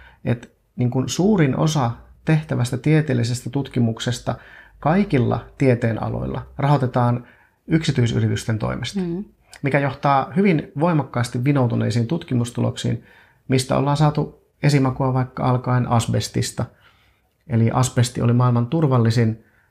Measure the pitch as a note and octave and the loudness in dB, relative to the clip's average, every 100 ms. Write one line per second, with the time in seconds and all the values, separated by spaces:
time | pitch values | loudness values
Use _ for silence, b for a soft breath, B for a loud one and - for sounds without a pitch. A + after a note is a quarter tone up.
0 | B B C3 A#2+ - _ _ - B2 C3 | B B -4 -4 -6 _ _ -4 -2 0
1 | C3 - G3 G3+ C#3+ C#3+ D#3 D#3 A#2+ A#2 | -4 0 2 4 2 2 0 0 -2 -4
2 | - - - D#3 D#3 B2 A#2+ C3 D3+ D#3 | -16 -8 0 0 0 -4 -2 -2 2 2
3 | D3 A#2+ A2+ B2 - C#3 C3+ B2+ A2+ A2+ | 2 0 -2 -4 -6 -6 -4 0 0 0
4 | - A#2 - B2+ B B B _ C#3+ F#3 | -6 -4 -6 -8 B B B _ 0 2
5 | G3+ C3+ A2+ A#2+ - - C#3 A#2+ A#2 G#2+ | 2 2 0 -2 -6 0 2 2 0 -2
6 | A2+ A#2 B2+ C3+ - - C#3+ C#3+ C3 B2+ | -4 -4 -6 -8 -10 -4 2 2 2 0
7 | A#2+ A#2+ b b b b - D#3+ D#3+ C3 | 0 0 b b b b -2 0 0 0
8 | A#2 B2+ A2 G#2+ - G#2+ - B1+ A#2+ G3+ | 0 2 0 -2 -4 -4 -4 -6 -6 -4
9 | F3 E3+ G#3 _ B B C#3 C#3+ C#3 B2+ | -4 -6 -10 _ B B -2 0 0 -2
10 | C#3+ C#3 C3 D3+ G3+ D#3 - C#3 E3+ D#3 | 0 2 0 0 2 2 -2 -2 0 0
11 | C3 B2 A#2+ B2 C3 C#3+ A#2+ A2+ A2+ A2+ | -2 -4 -4 -2 0 2 2 0 0 0
12 | A#2 E3 - B2 A#2 - A#2 - B2 A2+ | -2 -4 -2 -2 -2 -2 -4 -2 -4 -4
13 | b b b b - C3 C3 C3 C#3 C#3+ | b b b b -2 0 2 0 0 2
14 | D3+ D3 - - _ _ D3 C#3+ C3 B2+ | 2 2 -6 -8 _ _ 0 2 0 0
15 | C3+ C3 B2+ - C3 B2 A#2+ B2 A#2+ A#2 | -2 0 -2 -2 -2 0 0 -2 2 0
16 | A#2 A#2 - A#2 A#2 - A2+ b b b | 0 -2 -2 -4 -4 -6 -8 b b b
17 | b b b _ - A2+ A2+ C3 B2 - | b b b _ -4 2 2 2 0 2
18 | A#2+ - A#2+ A#2+ B2 A#2+ A#2+ E3 D3+ B2+ | 0 0 2 4 4 2 0 0 2 4
19 | A2+ A#2 A2+ A2 b b b | 2 2 0 -2 b b b